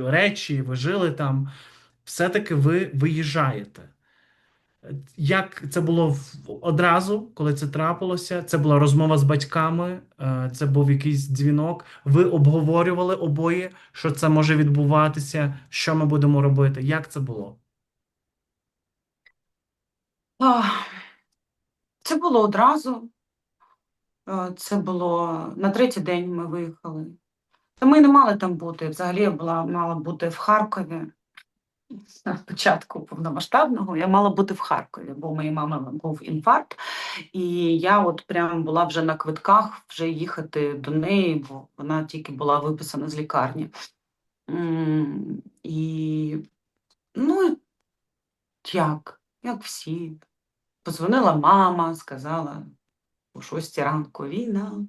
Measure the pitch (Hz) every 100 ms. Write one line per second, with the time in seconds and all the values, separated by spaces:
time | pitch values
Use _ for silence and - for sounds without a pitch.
0 | 127 160 202 208 - 139 127 127 139 196
1 | 170 143 139 135 139 - - - _ _
2 | - - 180 208 208 151 143 175 190 139
3 | 151 156 156 160 135 107 101 - 76 _
4 | _ _ _ _ _ _ _ _ - 143
5 | - - 147 190 190 - 147 175 160 170
6 | 160 139 - - - - 175 156 175 170
7 | 190 208 214 - 151 139 147 151 160 170
8 | 185 180 - 180 - 160 151 143 147 147
9 | 156 151 139 147 - 165 160 165 175 185
10 | - - 135 131 127 127 143 139 139 139
11 | 147 143 139 131 143 147 160 175 - -
12 | 143 151 180 170 143 160 151 165 175 180
13 | 180 185 165 143 165 180 180 - - -
14 | 160 - 160 156 156 156 147 143 143 151
15 | 151 151 139 156 143 139 - - - 160
16 | 151 147 143 143 143 135 135 135 135 156
17 | 156 147 127 110 101 - _ _ _ _
18 | _ _ _ _ _ _ _ _ _ _
19 | _ _ _ _ _ _ _ _ _ _
20 | _ _ _ - 262 240 202 - - -
21 | - _ _ _ _ _ _ _ _ _
22 | - 320 349 240 208 196 254 302 262 233
23 | 233 _ _ _ _ _ _ _ _ _
24 | _ _ - 190 180 180 - 202 190 180
25 | 175 170 170 165 165 175 196 202 247 -
26 | 160 175 180 175 170 175 170 165 165 156
27 | 160 175 _ _ _ _ _ _ 262 302
28 | 285 277 240 202 185 165 170 160 160 156
29 | 180 180 208 156 170 165 165 175 170 165
30 | 151 160 170 165 - 214 208 196 165 165
31 | 156 - _ _ _ _ _ _ _ 208
32 | - - 202 180 - 170 190 - - 165
33 | 156 160 165 135 - 262 302 233 190 165
34 | 185 196 202 196 196 190 - 139 - -
35 | 175 160 156 156 156 156 151 147 135 151
36 | 160 151 - 156 220 285 - - - -
37 | - - 156 185 175 175 170 165 180 208
38 | 175 156 - 175 170 165 156 160 175 160
39 | 160 156 156 156 - 208 220 - - -
40 | 165 156 175 - 156 156 147 143 135 156
41 | 170 202 175 156 131 135 131 - 143 156
42 | 156 156 151 135 147 143 147 151 127 143
43 | 151 147 151 147 131 156 156 - - _
44 | _ _ _ _ - 165 170 160 160 156
45 | 143 - - 196 - _ - 156 160 160
46 | 156 156 151 156 156 _ _ _ _ _
47 | _ - 277 381 359 - _ _ _ _
48 | _ _ _ _ _ _ - 185 156 151
49 | - - _ _ 240 208 - - 160 165
50 | 165 156 _ _ _ _ _ _ - 160
51 | 170 254 202 156 147 196 185 175 165 160
52 | - 131 143 165 151 151 147 139 _ _
53 | _ _ _ - - 156 - - 143 156
54 | 147 - 139 190 233 196 202 208